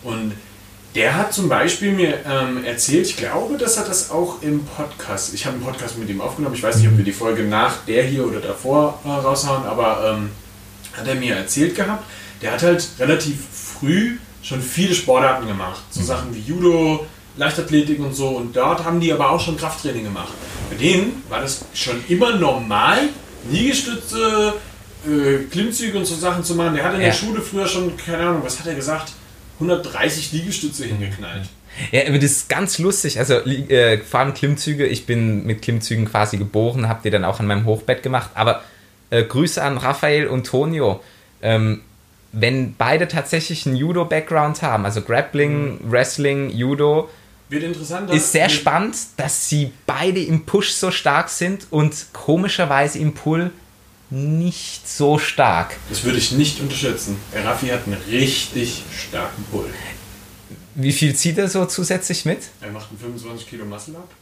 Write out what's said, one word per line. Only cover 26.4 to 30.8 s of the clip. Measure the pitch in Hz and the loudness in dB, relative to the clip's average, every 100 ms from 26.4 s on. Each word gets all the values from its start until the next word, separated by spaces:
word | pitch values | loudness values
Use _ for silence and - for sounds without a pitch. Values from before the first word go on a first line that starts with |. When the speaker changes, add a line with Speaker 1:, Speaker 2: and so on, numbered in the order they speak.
Speaker 1:
zu | 170 170 | 0 0
machen. | 170 147 | 2 2
Der | |
hat | 139 | 0
in | 190 | 2
der | 120 | 2
Speaker 2:
Ja. | |
Speaker 1:
Schule | 110 214 214 | 2 0 -4
früher | - 196 190 | -2 -2 -2
schon, | 185 180 - | 0 -2 -4
keine | - 165 170 | -4 -2 0
Ahnung, | 165 | 0
was | 127 - | -2 -6
hat | 165 | -6
er | 143 | -6
gesagt, | 135 156 - - - - - - | -4 -4 -6 -14 -20 -20 -20 -4
hundertdreißig | 165 175 - - 160 151 - | 0 0 0 -2 -2 -2 -4
Liegestütze | 156 180 - 151 147 | -4 -4 -4 -4 -4